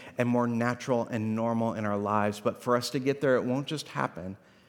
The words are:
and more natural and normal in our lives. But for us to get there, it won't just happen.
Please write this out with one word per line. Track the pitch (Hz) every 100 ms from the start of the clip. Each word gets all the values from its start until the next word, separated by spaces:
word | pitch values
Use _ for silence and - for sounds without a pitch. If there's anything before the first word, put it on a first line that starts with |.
| - -
and | 120
more | 120 120
natural | 117 120 120 - 120 110
and | 117 110
normal | 110 113 113 113
in | 110 107
our | 101
lives. | 101 104 104 104
But | 120 -
for | 127 120
us | 120
to | 143
get | 131 139
there, | 143 123
it |
won't | 117 131 143
just | 151 -
happen. | 143 131 - 90 98 - -